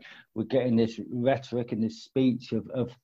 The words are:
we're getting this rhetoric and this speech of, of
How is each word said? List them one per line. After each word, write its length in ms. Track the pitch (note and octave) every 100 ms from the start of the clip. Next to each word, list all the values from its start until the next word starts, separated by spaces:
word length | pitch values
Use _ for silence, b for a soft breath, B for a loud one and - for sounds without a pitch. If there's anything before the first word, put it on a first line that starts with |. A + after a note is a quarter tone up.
| B B B
we're 100 | -
getting 320 | G#2+ C3 B2 A2+
this 240 | A2+ A2+ G2+
rhetoric 640 | B2 A#2+ C3 - A#2+ A#2+
and 100 | A2
this 220 | A2 -
speech 480 | - C#3 C3 A#2 -
of, 160 | A2+ -
of 200 | B2+ B2 -